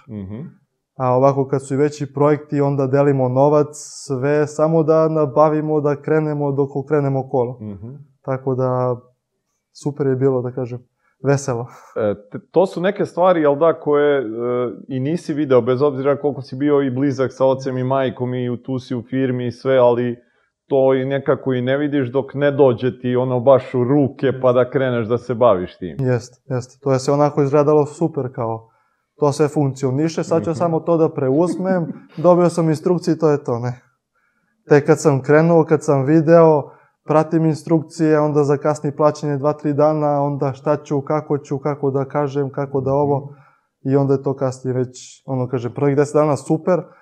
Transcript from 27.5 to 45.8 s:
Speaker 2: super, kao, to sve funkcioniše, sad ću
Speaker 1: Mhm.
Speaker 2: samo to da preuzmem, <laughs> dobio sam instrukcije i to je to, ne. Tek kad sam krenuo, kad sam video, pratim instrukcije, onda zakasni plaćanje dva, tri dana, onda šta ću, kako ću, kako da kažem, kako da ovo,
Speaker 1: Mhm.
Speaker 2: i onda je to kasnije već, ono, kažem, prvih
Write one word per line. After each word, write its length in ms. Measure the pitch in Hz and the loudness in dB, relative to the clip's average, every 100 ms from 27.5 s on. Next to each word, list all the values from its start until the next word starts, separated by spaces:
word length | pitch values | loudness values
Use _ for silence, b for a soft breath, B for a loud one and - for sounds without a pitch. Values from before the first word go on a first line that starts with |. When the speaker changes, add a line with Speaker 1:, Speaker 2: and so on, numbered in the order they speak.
| 147 147 151 143 | 2 4 2 2
Speaker 2:
super, 460 | - 160 147 127 | -2 -4 -4 -8
kao, 340 | 127 113 113 113 _ _ _ _ - | -6 -6 -8 -12 _ _ _ _ -2
to 120 | 147 | 0
sve 160 | 139 147 | 2 0
funkcioniše, 760 | 156 139 131 135 131 160 160 | 0 -2 -2 -2 0 -2 -2
sad 200 | 165 165 | -2 -2
ću 60 | 160 | -2
Speaker 1:
Mhm. 60 | 151 | -2
Speaker 2:
samo 220 | 170 160 | -2 -2
to 160 | 160 165 | 0 2
da 120 | 160 | 0
preuzmem, 800 | 156 131 139 175 - 185 185 151 - | 0 0 0 0 -2 -2 -2 -4 -10
<laughs> 200 | - - | -14 0
dobio 240 | 170 175 175 | 4 4 4
sam 200 | 170 160 | 2 0
instrukcije 460 | 147 180 175 175 | 0 0 0 0
i 40 | 156 | 0
to 120 | 160 | 2
je 140 | 143 | 2
to, 140 | - 117 | -2 -4
ne. 220 | 123 123 _ _ _ _ _ _ _ _ - | -6 -8 _ _ _ _ _ _ _ _ 2
Tek 180 | 147 - | 4 4
kad 140 | 151 | 2
sam 220 | 160 135 | 2 0
krenuo, 420 | 127 151 165 165 | 2 4 4 4
kad 200 | 156 151 | 2 0
sam 200 | - 139 | 2 0
video, 680 | 131 165 156 170 160 151 123 B B B | 2 2 6 6 6 4 -2 B B B
pratim 420 | - 151 156 160 160 | 0 0 2 0 0
instrukcije, 720 | 151 - 165 160 - 156 151 | 0 0 -2 -2 -2 2 2
onda 240 | 151 147 | 2 2
zakasni 520 | 143 143 151 147 147 139 | 2 0 0 -2 -4 0
plaćanje 400 | 151 147 151 143 | 0 0 -4 -2
dva, 160 | 147 | -2
tri 200 | 151 151 | -2 -2
dana, 500 | 143 151 156 147 143 | 2 2 2 0 0
onda 300 | 143 143 139 | -2 -2 -4
šta 240 | 127 156 147 | -4 -2 -4
ću, 240 | - 143 | -2 -4
kako 380 | 135 156 151 147 | -2 -4 -4 -6
ću, 200 | 143 139 | -4 -6
kako 320 | 151 139 139 | -6 -4 -2
da 140 | 135 | -2
kažem, 460 | 131 147 143 139 135 | -4 -4 -4 -4 -4
kako 280 | 139 139 139 | -6 -6 -4
da 120 | 135 | -2
ovo, 280 | 139 143 139 | 0 0 -2
Speaker 1:
Mhm. 140 | 139 B B B B _ 135 | -6 B B B B _ 0
Speaker 2:
i 40 | 139 | 2
onda 180 | 135 | 2
je 80 | 135 | 0
to 140 | 135 135 | -2 -4
kasnije 380 | 131 127 131 | -4 -4 -4
već, 480 | 127 127 - - - - | -4 -4 -8 -20 -16 -6
ono, 220 | 131 123 | -4 -4
kažem, 240 | 127 120 | -4 -6
prvih 220 | - | -2